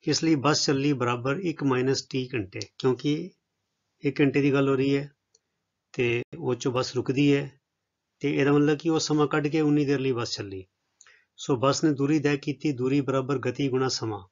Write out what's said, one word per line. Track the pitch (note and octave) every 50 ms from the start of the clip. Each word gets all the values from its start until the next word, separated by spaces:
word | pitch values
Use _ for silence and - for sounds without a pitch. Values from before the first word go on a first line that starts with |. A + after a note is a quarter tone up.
| -
ਇਸ | D#3 D3 - D#3+
ਲਈ | D#3+ D#3+
ਬੱਸ | C#3+ A#2 C#3+ D3+ C3+ -
ਚੱਲੀ | - D3 C3+ C3+ D3 D3
ਬਰਾਬਰ | B2 B2 A#2+ B2 A#2+ A#2 C3+ C#3+
ਇੱਕ | F#3 G3+ E3+ D3 - D3
ਮਾਈਨਸ | C#3 B2+ B2+ B2+ C3 C3+ -
ਤੀਹ | - _ - C3+ B2+ B2+ -
ਘੰਟੇ, | A#2 G2 F#2 - - - - _ _
ਕਿਉਂਕਿ | - C3 B2 A#2+ - D3 D3 D#3 F3 F#3+ _ _ _ _ _ _ _ _ _ _ _ _ _ _
ਇੱਕ | - C#3+ B2+ -
ਘੰਟੇ | D3+ C#3 B2 C#3+
ਦੀ | C#3 D3 C3+
ਗੱਲ | C#3+ C#3 C3+
ਹੋ | C3+
ਰਹੀ | B2+ C3+ C#3 C#3
ਹੈ | C#3 C#3 C#3+ _ _ _ _ _ _ _ _ _ _ _ _ _ _ _ _ -
ਤੇ | - B2 A#2+ A#2 A#2+ A#2+ _ -
ਉਹ | E3 D#3+ B2+ B2
'ਚੋਂ | A#2+ - C#3
ਬੱਸ | A#2+ B2+ B2+ - -
ਰੁਕਦੀ | B2+ A#2+ - B2+ C3+ D3 C#3+ C#3
ਹੈ | C#3 C#3+ C#3 - _ _ _ _ _ _ _ _ _ _ _ _ _
ਤੇ | - C#3+ D3+
ਇਹਦਾ | D3 C#3 C#3 C#3+
ਮਤਲਬ | D3 D3 D3 D#3
ਕਿ | C#3+ D#3+ E3
ਉਹ | D#3+ D#3
ਸਮਾਂ | - - D3+ D3+ D3
ਕੱਢ | C#3+ - D3+ D3
ਕੇ | D3+ D3 D#3+
ਉਨੀ | D#3 D3 D3 D3+ D3
ਦੇਰ | C3+ C#3+ C3
ਲਈ | C3 C3+
ਬੱਸ | B2+ A#2 A#2 -
ਚੱਲੀ। | - - G#2+ G2+ F#2+ F#2+ F#2+ _ _ _ _ _ _ _ - - _ _ _ _ _
ਸੋ | - - - C#3+
ਬੱਸ | A#2+ A#2 C#3 D#3 - -
ਨੇ | D#3+
ਦੂਰੀ | D3 B2 C#3 C#3 D#3 D#3
ਤੈਅ | C#3+ D3 D3
ਕੀਤੀ, | C#3+ - D3+ C#3 - - D#3
ਦੂਰੀ | C#3+ A#2 B2 C3 C#3 C#3+
ਬਰਾਬਰ | C3+ C3 C3 C3+ C3 B2+ C#3+ B2+
ਗਤੀ | A#2 B2+ B2 - C#3+ C3+
ਗੁਣਾ | B2 C3 C3
ਸਮਾਂ। | B2+ - - A#2+ A2 G#2 G2 F#2+ _